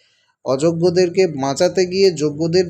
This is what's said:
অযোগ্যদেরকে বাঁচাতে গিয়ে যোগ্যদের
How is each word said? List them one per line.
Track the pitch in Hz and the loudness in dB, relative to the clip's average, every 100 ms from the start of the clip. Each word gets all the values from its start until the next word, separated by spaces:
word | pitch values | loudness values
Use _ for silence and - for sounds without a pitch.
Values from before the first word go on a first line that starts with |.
| _ _ _ _ - | _ _ _ _ -4
অযোগ্যদেরকে | 131 165 165 175 170 180 190 185 143 | 0 0 0 0 2 0 2 0 0
বাঁচাতে | 135 139 180 180 180 | -4 0 0 0 -2
গিয়ে | 190 196 | 2 0
যোগ্যদের | 156 151 147 165 175 | 2 -2 -2 -2 0